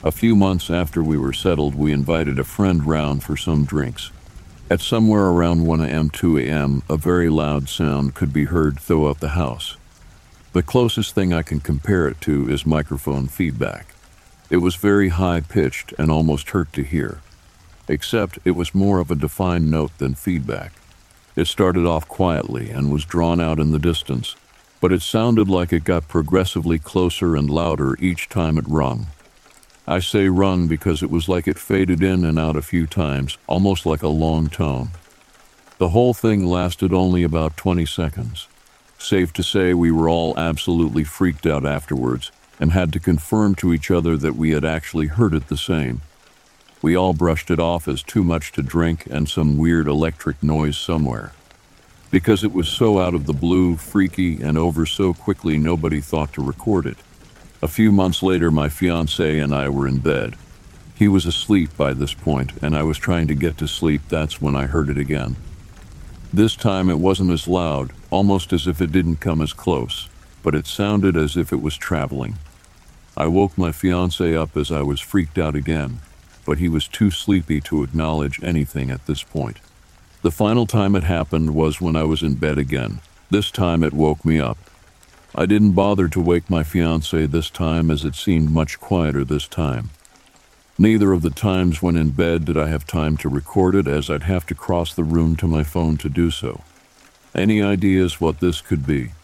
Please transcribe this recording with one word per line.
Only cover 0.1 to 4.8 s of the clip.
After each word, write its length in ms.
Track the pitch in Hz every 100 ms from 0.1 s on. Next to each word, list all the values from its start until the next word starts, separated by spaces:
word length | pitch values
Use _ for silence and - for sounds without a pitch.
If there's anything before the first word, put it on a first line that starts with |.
few 240 | - 113
months 340 | 107 95 90 -
after 340 | 85 82 82
we 140 | 80 76
were 160 | 65
settled, 420 | 67 95 80 73
we 160 | 71 76
invited 480 | 71 69 82 71 67
a 60 |
friend 400 | 65 - 98 85
round 380 | 76 78 73 71
for 120 | -
some 300 | 76 - 78
drinks. 460 | 71 76 64 - - - - - - - -
At 100 |
somewhere 460 | 101